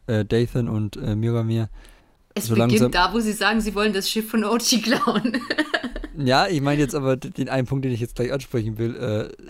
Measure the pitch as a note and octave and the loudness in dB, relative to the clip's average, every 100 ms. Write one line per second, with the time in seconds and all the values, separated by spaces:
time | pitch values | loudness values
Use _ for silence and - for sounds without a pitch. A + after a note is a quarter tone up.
0 | - G#2+ G#2 A#2 A#2+ B2 A#2 A2 G#2 - | -2 0 2 2 2 0 -2 -2 -4 -4
1 | A2 G#2+ A2+ A#2 A2+ A2+ A2 - - - | -4 0 0 0 0 0 -2 -8 -20 -20
2 | _ _ _ - A2+ A#2 A#2+ G#3+ A#3+ F3+ | _ _ _ -6 0 2 4 6 4 4
3 | F3+ A3 G#3+ G3+ G3+ A3 G#3+ G3 G#3+ G3 | 2 2 0 0 2 2 0 0 0 0
4 | G3 A3 A3 A3+ A3 A#3 - A3 A3 B3+ | -2 -2 0 0 2 0 2 2 2 0
5 | - G#3 B3+ A#3+ - D#4 D4+ E4+ B3+ - | 2 0 0 -4 -4 -2 -2 -2 -6 -10
6 | - E3+ C3 C3+ G3 D#3 C#3 D3 C#3 A2+ | -12 -4 2 4 4 2 2 2 2 0
7 | C3 C3 - D#3+ B2+ C3 B2+ C#3 C3 A2+ | 0 0 -2 -6 -2 0 0 -2 -2 -2
8 | A#2+ - B2 C#3 - B2 A2 A2 A#2 - | -4 -4 -4 -4 -4 -4 -4 -2 -4 -4
9 | B2 G#2+ - - - | -4 -2 -4 -10 -8